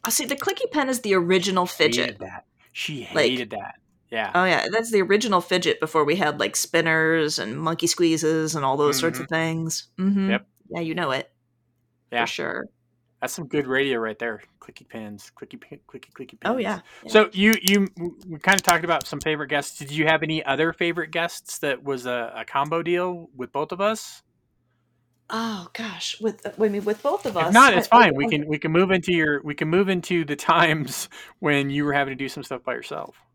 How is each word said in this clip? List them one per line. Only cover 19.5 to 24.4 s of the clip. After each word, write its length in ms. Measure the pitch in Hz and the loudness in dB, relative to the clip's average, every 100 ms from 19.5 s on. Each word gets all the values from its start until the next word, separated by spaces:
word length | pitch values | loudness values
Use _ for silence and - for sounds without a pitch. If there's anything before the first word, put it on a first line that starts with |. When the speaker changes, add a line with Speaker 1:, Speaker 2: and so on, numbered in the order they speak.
| 147 - - | -4 -4 -14
Speaker 2:
Did 140 | 139 | -8
you 140 | 151 156 | 0 2
have 160 | 160 | 2
any 200 | 156 156 | 0 -4
other 280 | 139 135 165 | -2 0 0
favorite 400 | - 175 165 160 | 0 -4 -2 -4
guests 460 | 165 165 - - - | -4 -4 -6 -14 -6
that 260 | 147 131 | -4 -4
was 200 | 139 135 | -4 -6
a, 280 | 123 123 113 110 | -4 -4 -6 -10
a 80 | |
combo 380 | 113 139 147 165 | -4 -2 0 -2
deal 480 | 170 175 180 175 170 127 | 0 -2 -2 -6 -14 -14
with 160 | 123 | -8
both 180 | 135 151 | -6 -6
of 100 | 180 | -2
us? 420 | 202 220 - - _ _ | -2 -2 -10 -20 _ _